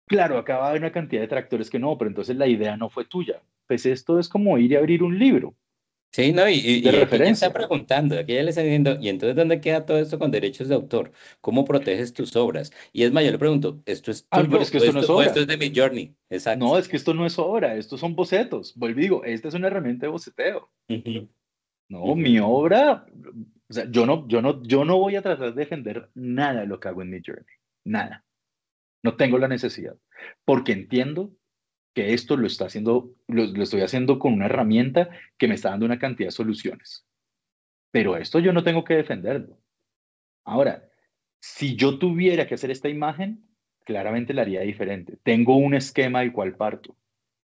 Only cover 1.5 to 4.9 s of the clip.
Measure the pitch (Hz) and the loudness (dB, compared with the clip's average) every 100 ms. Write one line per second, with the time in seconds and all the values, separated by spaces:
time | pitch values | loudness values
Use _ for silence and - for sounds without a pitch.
1.5 | 117 110 123 139 156 107 98 98 127 135 | -6 -4 -4 -2 -2 -4 -4 -4 0 2
2.5 | 110 107 107 113 - 117 180 135 90 _ | 2 0 -4 -8 -10 -8 -6 -6 -8 _
3.5 | _ - 120 131 127 - 170 170 202 202 | _ -6 -2 -2 -2 0 0 0 0 2
4.5 | 135 120 143 156 | 4 4 4 4